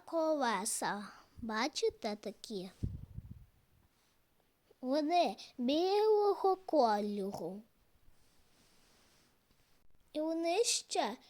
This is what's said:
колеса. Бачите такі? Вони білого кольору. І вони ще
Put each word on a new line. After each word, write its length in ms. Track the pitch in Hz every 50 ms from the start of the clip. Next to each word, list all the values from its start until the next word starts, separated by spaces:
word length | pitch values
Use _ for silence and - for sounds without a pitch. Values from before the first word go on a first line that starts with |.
| -
колеса. 1040 | - - 330 320 320 311 294 269 233 214 185 196 - - - 214 175 180 202 208 196 - - - _ _
Бачите 800 | - - 220 214 214 233 302 - - - 440 427 - - 226 208
такі? 540 | 214 - 208 208 - - - 226 190 175 190 - - - - - - - - - - - - - - - - _ _ _ _ _ _ _ _ _ _ _ _ _ _ _ _ _ _ _ _ _ _ _ _ _ _
Вони 560 | - 254 262 302 294 294 349 349 330 233 196 - - - - -
білого 1000 | 240 240 285 311 349 381 392 415 427 440 427 415 415 403 392 - - 381 381
кольору. 1080 | 370 - - - 302 254 226 208 208 208 208 208 202 190 196 202 - - 160 190 208 220 _ _ _ _ _ _ _ _ - - - - _ _ _ _ _ _ _ _ _ _ _ _ _ _ _ _ _ _ _ _ _ _ _ _ _ _ _ _ _ _ _ - - - - _ _ -
І 80 | 302
вони 440 | 311 320 330 330 330 339 339 392 480
ще 520 | - - - - - - 370 294 214 214 - - -